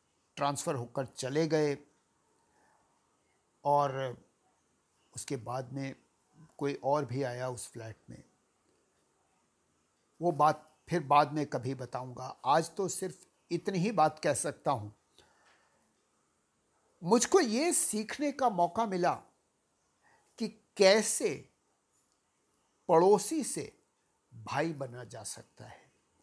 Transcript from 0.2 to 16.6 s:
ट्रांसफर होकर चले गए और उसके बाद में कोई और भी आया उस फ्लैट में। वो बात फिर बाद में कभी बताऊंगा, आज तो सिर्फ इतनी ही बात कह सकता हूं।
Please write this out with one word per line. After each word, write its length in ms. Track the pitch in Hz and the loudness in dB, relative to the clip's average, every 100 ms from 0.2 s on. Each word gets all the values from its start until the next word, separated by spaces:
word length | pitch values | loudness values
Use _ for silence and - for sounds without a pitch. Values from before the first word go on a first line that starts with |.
| _ - | _ -4
ट्रांसफर 400 | 143 139 - 139 | -4 -2 -4 -4
होकर 300 | 117 - 127 | -6 -6 -8
चले 420 | - 127 143 165 | -6 -4 0 2
गए 300 | 156 151 143 - _ _ _ _ _ _ _ _ _ _ _ _ _ _ _ _ _ | 2 0 -2 -10 _ _ _ _ _ _ _ _ _ _ _ _ _ _ _ _ _
और 540 | 143 143 143 135 131 123 _ _ _ _ _ _ _ _ _ - | 0 2 2 -2 -8 -10 _ _ _ _ _ _ _ _ _ -14
उसके 200 | - 135 | -8 -8
बाद 380 | 110 127 123 | -6 -8 -8
में 220 | 135 135 - _ _ _ - - - | -8 -10 -12 _ _ _ -20 -20 -8
कोई 160 | 143 | -6
और 320 | 139 135 147 135 | -4 0 0 -2
भी 180 | 127 | -4
आया 260 | 131 123 127 | -6 -6 -8
उस 220 | 120 - | -8 -12
फ्लैट 260 | 117 113 - - | -14 -14 -16 -20
में। 140 | - - _ _ _ _ _ _ _ _ _ _ _ _ _ _ _ _ _ _ - | -20 -20 _ _ _ _ _ _ _ _ _ _ _ _ _ _ _ _ _ _ -4
वो 100 | 170 | -2
बात 460 | 147 151 147 - _ - | 4 2 2 -6 _ -4
फिर 140 | 165 | -2
बाद 280 | 139 147 143 | 4 4 4
में 140 | 151 147 | 0 -4
कभी 300 | 135 120 131 | -4 -4 -6
बताऊंगा, 680 | 123 123 127 120 127 - 127 | -8 -10 -10 -12 -14 -4 2
आज 300 | 151 165 - | 4 2 -2
तो 120 | 185 | -4
सिर्फ 400 | - 185 - - _ - | -4 -8 -10 -20 _ -8
इतनी 280 | 170 - 190 | -6 -2 -2
ही 120 | 196 | 0
बात 280 | 202 156 151 | 2 2 2
कह 140 | 160 | -2
सकता 380 | 139 - - - | -2 -4 -4 -2
हूं। 200 | 127 104 - _ _ _ _ _ _ _ _ _ _ _ _ _ _ _ _ | -2 -4 -14 _ _ _ _ _ _ _ _ _ _ _ _ _ _ _ _